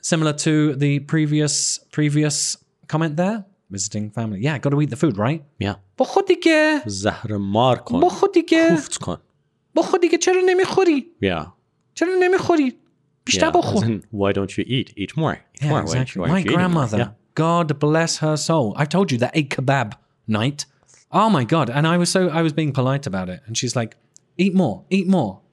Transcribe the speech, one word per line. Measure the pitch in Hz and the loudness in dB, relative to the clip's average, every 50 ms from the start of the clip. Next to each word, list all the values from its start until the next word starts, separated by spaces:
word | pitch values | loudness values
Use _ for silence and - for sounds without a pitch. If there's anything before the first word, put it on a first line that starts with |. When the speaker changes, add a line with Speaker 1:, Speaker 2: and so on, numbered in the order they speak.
| - | -2
Speaker 1:
Similar | - 175 160 156 151 147 147 - | 0 0 0 0 0 -2 -2 -2
to | 160 156 151 151 156 139 | 0 2 2 2 0 0
the | 135 143 143 143 143 | 0 0 0 0 -2
previous, | 139 - - 160 156 147 147 151 151 147 - - - - - - _ _ | -2 -2 -2 0 0 0 0 0 0 0 -2 -2 -4 -4 -6 -8 _ _
previous | - - 151 147 143 151 151 151 143 - - - - _ _ _ _ _ _ | -4 -2 -2 0 2 0 0 0 -2 -4 -4 -6 -6 _ _ _ _ _ _
comment | _ - 156 165 165 147 | _ -4 -2 -2 -2 -2
there, | 156 180 190 220 226 196 _ _ _ _ _ | -2 -2 -2 -2 -4 -8 _ _ _ _ _
visiting | 95 98 - - - 104 104 107 | -10 -10 -8 -6 -6 -6 -6 -6
family. | - - 113 110 107 92 | -6 -6 -6 -6 -6 -4
Yeah, | 107 147 156 123 | -4 -4 -4 -2
gotta | - - 143 143 | -2 0 0 0
eat | 151 143 | 0 -2
the | - - - | 0 0 0
food, | 160 110 92 | 0 0 0
right? | 104 117 175 165 - _ _ _ | 0 0 -2 -4 -8 _ _ _
Speaker 2:
Yeah. | - 101 104 - _ _ _ - | -4 -4 -4 -6 _ _ _ -2
Speaker 1:
"بخودی | 262 - - 392 392 - 359 349 - | -2 0 2 -2 2 2 0 2 4
که." | 330 320 311 311 311 311 294 - | 2 4 4 4 2 2 0 -2
Speaker 2:
زهر | 110 98 95 98 107 - - - 104 107 | -6 -8 -2 -2 -2 -2 -2 -6 -6 -4
مار | 101 101 98 101 107 123 131 123 - | -4 -4 0 2 2 4 4 2 0
کن. | - - 240 262 | -2 -4 0 2
Speaker 1:
"بخودی | 311 359 302 - - 403 392 349 330 | 2 2 2 2 0 2 2 2 2
که." | 330 330 320 330 330 | 4 2 4 4 4
Speaker 2:
کوفت | 339 311 277 - - - | 2 2 0 -6 -10 -8
کن. | - - 87 - _ _ _ _ _ _ _ _ _ _ _ | -6 -8 -8 -8 _ _ _ _ _ _ _ _ _ _ _
Speaker 1:
"بخودی | 311 339 - - 370 349 339 | -2 0 2 2 2 2 2
که، | 339 330 | 0 0
چرا | - - 370 370 370 | 0 2 2 2 2
نمیخوری؟" | 370 370 359 381 - - - 381 359 311 277 - - _ _ | 2 2 2 0 0 2 2 2 4 2 0 -2 -8 _ _
Speaker 2:
Yeah. | - 95 90 82 76 78 - _ _ _ _ _ _ _ _ | -2 -2 -2 -2 -6 -10 -16 _ _ _ _ _ _ _ _
Speaker 1:
"چرا | - 320 339 381 370 370 | -4 -2 0 2 2 2
نمیخوری؟ | 359 370 359 - - 349 320 285 254 - _ _ _ _ _ _ _ _ _ _ | 2 2 0 2 2 2 2 2 0 -2 _ _ _ _ _ _ _ _ _ _
بیشتر | - - - - | -2 0 2 2
Speaker 2:
Yeah, | 330 339 | 2 2
Speaker 1:
بخور." | 349 330 - - 220 113 | 2 2 2 0 0 0
Speaker 2:
as | 113 | 0
in, | 110 95 78 _ | -2 -4 -6 _
why | - 101 98 98 101 | -4 0 0 0 2
don't | 98 98 92 - | 0 -2 -4 -4
you | - 101 | -6 -4
eat? | - 123 135 101 - - | -2 -2 -4 -4 -6 -8
Eat | - 98 - - 156 | -10 -10 -6 -4 -2
more. | 160 135 78 - _ _ _ | -2 -2 -2 -4 _ _ _
Eat | - 139 | -6 -2
Speaker 1:
Yeah, | 151 | 0
Speaker 2:
more. | 147 135 - | 0 0 0
Why | 82 80 | -2 -2
don't | 127 131 | -2 -2
Speaker 1:
exactly. | 127 - 185 | -4 -4 -4
Speaker 2:
you, | 180 | 0
why | - | 0
Speaker 1:
My | 165 | 0
Speaker 2:
don't | 196 175 | 2 2
you | 98 | 2
eat | 135 | 2
more? | 175 | 2
Speaker 1:
grandmother, | 180 180 175 160 135 110 107 107 | 2 2 2 2 0 0 0 0
Speaker 2:
Yeah. | 120 104 - _ _ _ _ | -2 -2 -6 _ _ _ _
Speaker 1:
God | - 156 165 170 175 175 147 151 147 | -2 0 2 2 0 0 0 -2 0
bless | - 147 151 160 165 160 - - 156 | 2 2 2 2 2 0 -2 -2 -2
her | 156 156 | -2 -2
soul. | 147 - - 165 160 127 104 - - | -2 0 0 0 2 2 0 0 -2
I've | 147 147 - | -4 0 2
told | 175 202 185 135 | 0 2 2 0
you | 117 | -2
that | 123 123 - | -2 0 0
egg | 160 151 127 - | -2 -2 -2 -4
kebab | - 135 127 135 139 123 104 - _ _ _ _ _ _ | -4 0 0 0 0 0 -4 -8 _ _ _ _ _ _
night. | - 107 104 110 135 147 147 - _ _ _ _ _ - - _ _ - | -2 -2 0 0 -2 -4 -6 -12 _ _ _ _ _ -20 -20 _ _ 0
Oh | 180 208 226 208 147 | 2 2 4 4 2
my | 123 107 170 | 2 2 2
God. | 165 143 107 - | 0 2 0 0
And | 143 151 | 0 2
I | 160 170 175 175 | 2 2 2 2
was | 170 - | 2 2
so, | 190 185 175 147 165 | 2 2 2 0 0
I | 165 | 0
was | 160 151 170 | 0 0 0
being | 160 147 127 - | -2 -2 0 0
polite | 127 127 135 139 139 - 95 | 0 0 0 -2 -4 -6 -6
about | 95 92 92 92 | -6 -6 -8 -10
it. | 87 _ | -12 _
And | - 113 - | -8 -8 -6
she's | - 120 - 131 | -4 -4 -4 -4
like, | 117 107 - _ _ _ _ - _ _ _ - 180 | -4 -6 -8 _ _ _ _ -20 _ _ _ 0 0
"Eat | 202 175 190 185 | 2 4 2 2
more, | 131 98 - - _ 185 | 2 -2 -6 -6 _ -2
eat | 196 185 180 196 | -2 2 2 2
more." | 180 135 101 92 101 _ _ | 2 2 -2 -6 -12 _ _